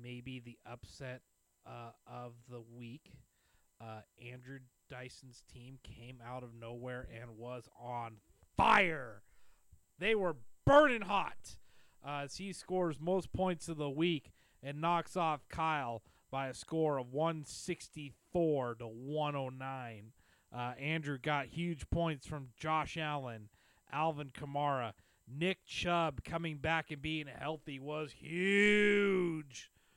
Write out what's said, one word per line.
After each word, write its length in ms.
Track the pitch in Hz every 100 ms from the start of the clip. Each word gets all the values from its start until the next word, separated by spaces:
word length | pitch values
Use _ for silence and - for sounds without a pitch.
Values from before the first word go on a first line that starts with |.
maybe 380 | 123 123 127 127
the 180 | 120 117 107
upset, 560 | 123 - - 131 127 _ _ _ _
uh, 280 | - 120 117 - -
of 260 | 123 120 120 127
the 100 | 123
week, 520 | 117 120 117 143 - - _ _ _ _ _ -
uh, 200 | 113 107 - _ 120
Andrew 260 | 127 127 135 127 _ -
Dyson's 520 | 127 127 - 131 117 -
team 260 | 123 123 131
came 360 | - - 120 127 120
out 160 | 127
of 120 | 120
nowhere 540 | 113 117 120 127 123 120 113
and 180 | 120 110
was 300 | 120 127 - -
on 360 | 123 120 113 107 _ _ - -
fire. 680 | 226 208 175 151 120 104 - - - - - - _ -
They 160 | 196
were 220 | 220 180 147 - - 269
burning 360 | 277 294 233
hot, 540 | 196 202 - - - - - - - -
uh, 180 | 139 143
as 120 | 143 -
he 160 | 190
scores 480 | 175 - 185 175 139
most 320 | 165 185 -
points 360 | - 185 170 -
of 80 | 151
the 140 | 147
week 420 | 139 175 151 - - _ _
and 180 | 139 147
knocks 360 | 165 170 - 185
off 320 | 160 147 -
Kyle 540 | 170 160 151 123 113 - _ _
by 180 | 135 135
a 60 |
score 440 | - - 160 156 135
of 140 | 123
one 320 | 135 165 160
sixty-four 1300 | 139 - - 165 - 156 139 - _ 175 165 143 120 113
to 100 | 117
one 500 | 113 131 151 147 143
oh 120 | 131
nine. 600 | 131 131 135 117 107 110 - _ _ _
Uh, 200 | 120 123 123
Andrew 400 | 143 160 147 135
got 280 | 151 143 127
huge 440 | 165 175 147 -
points 360 | 165 165 143 -
from 220 | 151 131 -
Josh 400 | 156 156 143 165
Allen, 540 | 151 147 127 113 104 _ _ _ -
Alvin 380 | 139 160 147 139
Kamara. 600 | - 143 143 143 131 113 - _ _ -
Nick 360 | 139 180 185 -
Chubb 560 | - 175 170 160 131
coming 360 | - 170 165 147
back 340 | 156 160 151
and 100 | 143
being 240 | 156 160 143
healthy 540 | - 139 160 151 135
was 320 | 143 151 151
huge 1600 | - 139 170 190 202 208 208 208 202 202 185 175 156 139 - - _ _